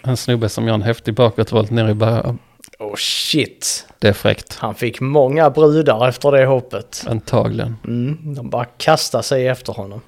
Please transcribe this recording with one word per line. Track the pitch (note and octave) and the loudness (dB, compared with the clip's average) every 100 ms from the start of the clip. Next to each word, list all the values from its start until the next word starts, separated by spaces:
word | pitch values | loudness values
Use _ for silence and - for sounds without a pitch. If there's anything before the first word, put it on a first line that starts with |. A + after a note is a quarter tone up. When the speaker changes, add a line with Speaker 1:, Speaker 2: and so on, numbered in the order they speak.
Speaker 1:
En | C3 B2+ | -4 -4
snubbe | - A#2+ A2 | 0 0 0
som | - A2+ | -2 0
gör | |
en | G#2+ | 0
häftig | G#2 A#2 - | 0 -2 -4
bakåtvolt | G#2 A#2 - A2 A2+ G#2 | 2 2 2 0 0 0
ner | A#2 A2 | 0 0
i | |
bä-, | G#2+ A2 A2+ - A#2+ - _ - _ | 2 2 0 -2 -8 -12 _ -20 _
Speaker 2:
Oh | G#2+ G2+ | -10 -6
shit. | - - - D#3 G#2+ - - - - _ | -6 -4 -2 -2 -2 -4 -8 -8 -10 _
Speaker 1:
Det | G#2 | 2
är | |
fräckt. | G2 A#2 - - - | 2 0 -2 -6 -10
Speaker 2:
Han | A2 G2 | -8 -4
fick | A#2+ - | -6 -4
många | C3 D3 C3 D3+ D3+ | 0 2 2 4 2
brudar | C#3 D#3 D3+ C#3+ A2 B2+ | 6 4 6 2 2 2
efter | - C#3+ | 2 2
det | C#3 C3 | 4 4
hoppet. | C3 B2 G2+ - - - | 2 -2 -10 -10 -12 -6
Speaker 1:
Antagligen. | A2 - A#2+ A2+ A2 A2+ A2+ - | -6 0 0 0 -2 -6 -8 -8
Speaker 2:
Mm, | A#2+ B2+ D#3 D#3 C#3 | -4 -4 -6 -8 -10
de | B2 | -6
bara | B2 B2 | -6 -6
kastar | _ - D#3 - A#2 | _ 2 2 0 -4
sig | - C3+ B2+ | 0 0 0
efter | B2 - | -2 -6
honom. | A#2 G2 G#2 | -10 -10 -14